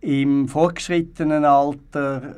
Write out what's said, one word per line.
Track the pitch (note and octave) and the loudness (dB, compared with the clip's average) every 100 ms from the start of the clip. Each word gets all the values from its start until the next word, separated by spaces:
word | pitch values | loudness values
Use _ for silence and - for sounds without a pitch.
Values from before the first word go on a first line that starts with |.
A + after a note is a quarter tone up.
Im | G3 C#3 C#3 C#3 C3+ | -2 0 2 2 0
fortgeschrittenen | D3+ F3 E3+ - F3 E3 - D#3 D3+ | 0 0 0 -4 -4 -4 -4 -2 2
Alter | D3 C#3 C#3+ C#3+ - D3 C#3 C3+ C#3 | 4 4 2 -4 -8 -6 -4 -6 -10